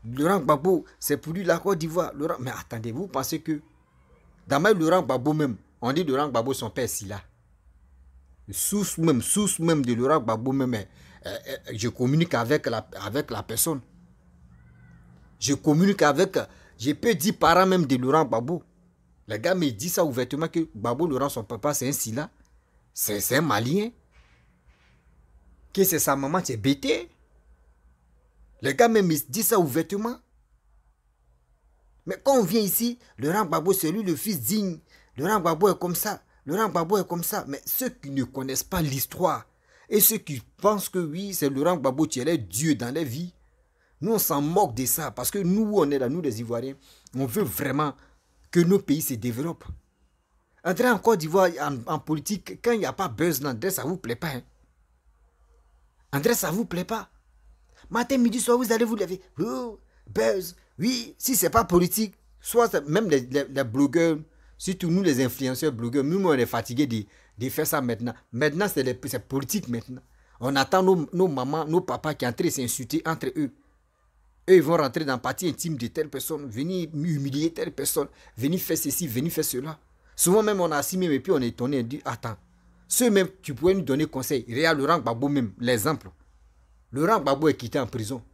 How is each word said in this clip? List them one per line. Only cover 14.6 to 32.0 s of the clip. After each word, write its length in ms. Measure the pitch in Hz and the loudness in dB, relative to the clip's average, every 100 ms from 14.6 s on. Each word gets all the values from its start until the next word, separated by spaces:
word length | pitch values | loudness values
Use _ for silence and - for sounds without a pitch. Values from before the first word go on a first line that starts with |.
| - - - - - - - _ | -20 -20 -20 -20 -20 -20 -20 _
Je 140 | - | -2
communique 480 | 139 156 147 196 196 | 0 2 4 4 6
avec... 360 | 151 143 190 143 104 - - _ | 4 4 2 0 -4 -14 -20 _
Je 140 | 123 | -4
peux 220 | 147 233 185 | 0 0 2
dire 220 | 170 - | 0 4
parent 280 | 160 170 190 | 6 6 6
même 200 | 185 143 | 4 2
de 100 | 131 | 2
Laurent 300 | 127 151 139 | 4 4 4
Gbagbo. 380 | 113 120 170 - _ _ _ _ _ - | 0 -2 -6 -8 _ _ _ _ _ -10
Le 80 | 107 | -4
gars 180 | 165 185 | 0 2
me 140 | 151 | 0
dit 200 | 107 165 | -2 -4
ça 140 | 196 | 0
ouvertement 440 | 170 123 123 143 160 | 0 0 -4 -2 -2
que 200 | 170 160 107 | -2 -4 -4
Gbagbo 320 | 117 123 170 | -4 -2 0
Laurent, 220 | 127 139 | 0 -2
son 140 | 131 | -4
papa, 300 | 104 113 143 | -8 -4 -2
c'est 140 | 143 127 | -2 -2
un 60 | |
Sila. 360 | 143 117 113 156 _ _ _ _ _ _ - | -4 -4 -6 -8 _ _ _ _ _ _ -8
C'est, 200 | - 104 | -4 -2
c'est 160 | 95 131 | 0 0
un 60 | |
Malien. 500 | 160 107 120 180 220 - _ _ _ _ _ _ _ _ _ _ _ _ _ _ _ _ _ | 2 0 2 0 -2 -8 _ _ _ _ _ _ _ _ _ _ _ _ _ _ _ _ _
Que 120 | - | 0
c'est 160 | 185 151 | 2 2
sa 160 | - 139 | 0 0
maman, 260 | 139 180 | 0 -2
c'est 140 | 180 117 | -2 -2
bêté. 540 | 127 143 269 320 349 _ _ _ _ _ _ _ _ _ _ _ _ _ - _ | 0 0 0 -4 -4 _ _ _ _ _ _ _ _ _ _ _ _ _ -20 _
Les 100 | - | -6
gars 140 | 139 233 | 4 4
même, 240 | 220 185 | 6 4
ils 120 | 151 - | 0 -2
disent 200 | 165 220 | -4 2
ça 100 | 220 | 2
ouvertement. 580 | 160 127 165 202 226 247 _ _ _ _ _ _ _ _ _ _ _ _ _ _ _ _ _ _ | 2 0 -2 -4 -6 -10 _ _ _ _ _ _ _ _ _ _ _ _ _ _ _ _ _ _